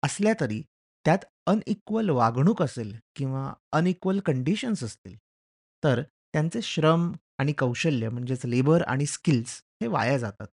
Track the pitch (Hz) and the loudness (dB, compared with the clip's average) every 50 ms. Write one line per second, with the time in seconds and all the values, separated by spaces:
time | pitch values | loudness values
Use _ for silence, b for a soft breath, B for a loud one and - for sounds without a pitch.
0 | - 143 - - 202 208 220 220 151 117 107 110 - _ _ _ _ _ _ _ | -2 -4 -2 0 2 2 2 2 0 -4 -4 -6 -8 _ _ _ _ _ _ _
1 | _ 147 165 190 - _ _ _ _ - 196 220 - - 208 - _ - 208 220 | _ 2 2 2 0 _ _ _ _ 0 0 0 0 -2 -6 -6 _ -4 -4 -2
2 | 226 196 147 123 117 113 117 123 139 180 233 - 175 135 - 127 113 107 101 113 | 0 2 2 4 2 2 4 4 4 4 4 2 0 -2 -2 -6 -8 -8 -10 -14
3 | _ _ _ - 139 131 131 135 135 135 - _ _ _ - 151 170 180 180 - | _ _ _ -6 -6 -4 -4 -4 -6 -8 -10 _ _ _ 0 2 2 2 0 0
4 | - 185 190 196 190 - 143 127 127 143 196 214 - 247 220 - 131 110 - _ | -2 -2 -2 0 0 0 -2 0 0 0 -2 -2 -2 -4 -4 -4 -4 -8 -10 _
5 | _ 95 90 - _ _ _ _ _ _ _ _ _ _ _ _ - 151 127 117 | _ -20 -20 -20 _ _ _ _ _ _ _ _ _ _ _ _ 2 2 2 2
6 | 156 - _ _ _ _ - 156 151 170 - 233 220 - - - 156 156 165 170 | -2 -6 _ _ _ _ -2 0 0 0 -2 -4 -6 -4 -2 2 4 4 4 4
7 | 170 170 - - _ _ _ _ 135 143 147 - 135 123 120 - - 165 147 123 | 2 -2 -4 -8 _ _ _ _ -2 -2 0 0 0 -2 0 0 0 0 0 0
8 | 110 113 117 120 123 120 131 123 - 123 120 123 131 143 160 170 - - 120 135 | -2 -2 -4 -6 -4 -4 -6 -4 -4 -2 0 2 4 4 4 4 2 0 -2 -2
9 | 143 147 - - _ - 147 120 113 - - - _ _ _ _ 220 233 202 139 | -2 -4 -6 -2 _ 2 2 2 0 -4 -12 -16 _ _ _ _ -4 -2 0 0
10 | 110 120 135 135 117 104 101 _ 110 - | 0 2 0 0 -2 -4 -8 _ -16 -18